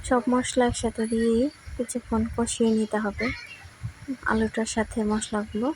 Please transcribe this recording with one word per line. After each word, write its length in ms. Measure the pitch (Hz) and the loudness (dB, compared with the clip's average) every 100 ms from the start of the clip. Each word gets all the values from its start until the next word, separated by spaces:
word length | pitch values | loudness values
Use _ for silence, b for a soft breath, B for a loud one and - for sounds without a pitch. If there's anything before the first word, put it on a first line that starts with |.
সব 180 | - 247 240 | 2 2 4
মশলা 380 | 247 247 - 240 | 0 2 2 2
একসাথে 400 | 240 226 - 220 | 2 -4 -2 -2
দিয়ে 420 | 226 226 226 277 - - - | 2 4 4 2 -2 -14 -6
কিছুক্ষণ 480 | 240 247 - 226 226 - | -6 -6 -2 -2 0 -2
কষিয়ে 340 | 233 - 226 | -2 2 4
নিতে 280 | 220 214 208 | 4 2 0
হবে 340 | 214 202 233 - - - - - - - - 254 - | -2 -2 -4 -4 -12 -18 -18 -10 -10 -10 -10 -4 0
আলুটার 400 | 220 220 - 220 | 2 2 0 -2
সাথে 380 | - 214 - | 0 -2 0
মশলাগুলো। 720 | 214 214 - 208 208 208 254 | 0 0 0 -4 -2 -2 -2